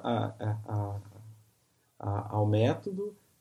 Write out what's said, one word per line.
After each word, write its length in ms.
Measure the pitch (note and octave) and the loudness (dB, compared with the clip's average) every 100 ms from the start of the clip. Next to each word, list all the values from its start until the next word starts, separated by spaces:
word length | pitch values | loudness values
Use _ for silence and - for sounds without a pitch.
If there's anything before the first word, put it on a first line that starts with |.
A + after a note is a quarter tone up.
a, 220 | A#2+ A2+ G#2+ G#2+ | 0 0 -2 -4
a, 200 | A2 G#2+ - | -4 -4 -2
a, 320 | G#2 G2+ G2+ - - - - _ _ _ _ _ - | -2 -2 -6 -10 -18 -20 -20 _ _ _ _ _ -8
a, 380 | G2+ G2+ G#2 G#2+ | -4 -2 0 2
ao 100 | G#2 | 4
método, 680 | G#2+ A#2+ D#3 G3+ F#3+ G#3 - _ _ | 6 6 2 -2 -6 -6 -8 _ _